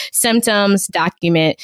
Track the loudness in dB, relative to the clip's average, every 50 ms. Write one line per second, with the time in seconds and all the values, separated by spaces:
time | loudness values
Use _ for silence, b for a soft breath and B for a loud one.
0 | B B B -2 0 0 0 0 2 2 0 2 2 2 0 0 -2 -4 -2 -2
1 | -2 -2 -4 -4 -2 0 2 2 2 0 -2 -4